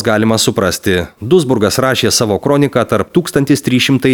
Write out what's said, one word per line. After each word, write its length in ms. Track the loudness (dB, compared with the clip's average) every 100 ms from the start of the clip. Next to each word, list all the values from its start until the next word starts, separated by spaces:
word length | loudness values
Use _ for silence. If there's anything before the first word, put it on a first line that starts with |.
| 0
galima 300 | 0 0 0
suprasti. 640 | 0 0 -2 -2 -2 -2 -4 -10
Duisburgas 640 | 0 2 2 0 0 0
rašė 300 | 0 0 0
savo 220 | 0 0 0
kroniką 460 | 0 0 0 0 -2
tarp 220 | -2 0
tūkstantis 540 | -2 0 -2 0 0 0
trys 220 | 0 0
šimtai 240 | 0 2